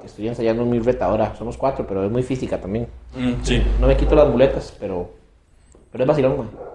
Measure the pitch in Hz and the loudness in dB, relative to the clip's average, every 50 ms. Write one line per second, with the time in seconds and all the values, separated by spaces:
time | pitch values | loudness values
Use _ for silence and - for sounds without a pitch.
0 | - - - - 104 113 120 120 113 113 113 117 120 120 120 120 110 120 123 - | -16 -18 -12 -8 -6 -6 -4 0 0 0 2 2 2 2 2 2 2 2 0 2
1 | 104 - 107 110 110 101 - - 110 117 123 - - 135 135 - 113 98 101 95 | 2 0 2 2 0 0 -2 -6 -10 -10 -6 -4 -2 -2 -2 -2 -4 -4 -2 -2
2 | 95 101 113 123 127 127 135 127 - 98 95 87 90 90 101 117 117 - - - | -2 0 0 -2 -2 -2 -4 -4 -4 -4 -6 -6 -4 -4 -4 -4 -4 -6 -10 -16
3 | - - - 131 127 127 123 123 - - 127 117 107 - - - 123 131 135 135 | -20 -16 -8 -4 -2 -2 -2 -2 0 0 2 2 2 2 2 2 4 4 4 4
4 | 151 147 151 151 147 131 123 120 131 135 - - - - - - 107 98 92 90 | 2 4 6 6 6 6 6 4 4 4 2 0 -6 -10 -14 -12 -8 -8 -6 -6
5 | 87 - - - _ _ _ _ _ _ _ _ _ _ _ - _ _ - 113 | -8 -8 -12 -20 _ _ _ _ _ _ _ _ _ _ _ -20 _ _ -6 -2
6 | 127 127 147 151 127 131 - - 113 107 - - - - - | 0 2 2 4 2 2 2 0 -4 -8 -10 -14 -16 -16 -14